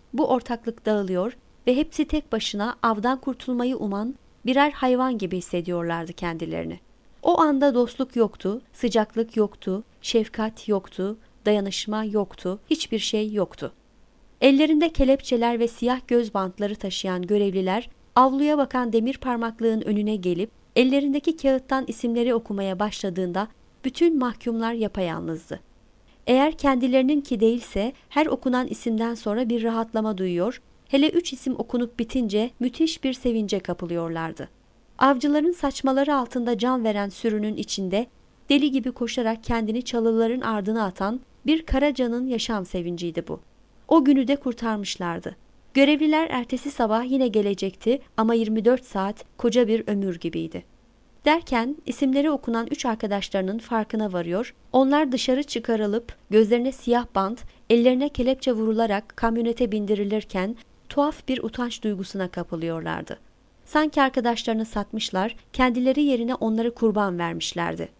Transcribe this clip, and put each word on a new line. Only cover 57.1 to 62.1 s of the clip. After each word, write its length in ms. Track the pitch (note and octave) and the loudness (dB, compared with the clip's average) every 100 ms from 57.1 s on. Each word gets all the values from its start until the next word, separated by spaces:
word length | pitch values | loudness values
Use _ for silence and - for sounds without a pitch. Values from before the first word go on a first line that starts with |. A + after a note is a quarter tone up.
bant, 280 | G3 G3 A#3+ - - - | -2 -2 -4 -12 -14 2
ellerine 380 | A#3 A#3+ B3+ C#4+ | 6 6 4 0
kelepçe 440 | - A#3+ C4 - | 0 0 0 0
vurularak 640 | A3+ A3 A3 A3+ G3+ - - | 0 0 2 2 0 -4 -2
kamyonete 560 | A3+ A3+ A#3 A3+ A#3+ | 0 2 0 0 0
bindirilirken 840 | G#3+ G3+ G#3 G3+ G#3+ - F#3+ F#3+ A#3 - _ - | 0 0 0 0 -2 -4 -4 -4 -6 -14 _ -6
tuhaf 400 | C#4+ C#4+ - - | 0 0 0 -6
bir 140 | B3+ | -4
utanç 400 | A3+ B3 A#3+ - | -4 -6 -6 -4
duygusuna 460 | G#3+ G3 F#3+ | -4 -4 -6